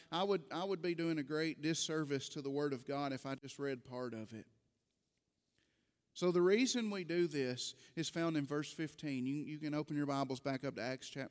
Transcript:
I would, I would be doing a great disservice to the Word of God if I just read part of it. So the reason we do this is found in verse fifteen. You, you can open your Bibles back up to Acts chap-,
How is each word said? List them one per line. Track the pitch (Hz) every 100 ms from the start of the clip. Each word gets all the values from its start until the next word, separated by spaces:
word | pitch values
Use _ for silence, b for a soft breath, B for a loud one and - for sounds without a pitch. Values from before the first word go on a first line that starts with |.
| B
I | 165 196
would, | 196 -
I | 151 190
would | 185
be | 175
doing | 165 165 160
a |
great | 135 151 160 -
disservice | 147 160 - 156 147 139 -
to | 156
the | 139
Word | 139 147
of | 135 127
God | 139 143
if | 131 139
I | 135
just | 135 -
read | 139 131 123
part | 123 127
of | 113 110
it. | 113 - _ _ _ _ _ _ _ _ _ _ _ _ _ _ _ _
So | - 180
the | 175
reason | 175 208 254 247 220
we | 202
do | 165 175 175
this | 147 127 123 - B B -
is | 156
found | 170 165 156
in | 139
verse | 147 147
fifteen. | - 156 - 151 135 127
You, | 147
you | 147 151
can | 151 147
open | 151 147
your | 143
Bibles | 139 135 131
back | 143 131 143
up | -
to |
Acts | 117 131 -
chap-, | 143 131